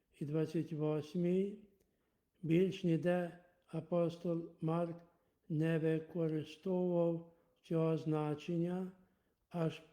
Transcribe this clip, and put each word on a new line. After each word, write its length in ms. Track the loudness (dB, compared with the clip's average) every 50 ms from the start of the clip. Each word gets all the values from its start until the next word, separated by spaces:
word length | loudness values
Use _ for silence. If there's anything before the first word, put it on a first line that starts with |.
| _ _ _ -8
і 40 | -6
двадцять 480 | -2 0 0 0 0 0 -2 -2 -2
восьмий, 880 | -2 -2 0 0 0 0 -2 -4 -4 0 2 2 2 2 2 0 -4 -10 -16 -20 _ _ _ _ _ _ _ _ _ _ _ _ _ _
більш 420 | 0 4 4 4 4 4 0 -2 0
ніде 540 | 2 2 2 2 2 2 0 0 -4 -8 -14 -20 -20 _ _ _
апостол 840 | -10 -8 -8 -4 0 0 2 2 0 -2 -4 -4 -2 -2 -2 -4 -8 -10 -6
Марк 420 | -2 0 0 0 0 -2 -4 -10 -14 -20 _ _ _ _ _ _ _ -4
не 300 | -2 0 2 2 2 2
використовував 1500 | 2 2 0 0 -2 -4 -4 -2 -2 0 -2 -2 -4 -8 -12 -8 -4 -2 0 0 2 2 4 4 4 2 2 -2 -4 -10 -20 _ _ _ _ _
цього 360 | _ -2 0 2 2 2 2 0
значення, 920 | 0 0 0 0 0 -2 -2 -4 -4 -4 -2 -2 0 -2 -2 -4 -6 -8 -10 -16 -20 _ _ _ _ _ _ _ _ _
аж 340 | -4 -2 -2 -2 -2 -6 -14 -10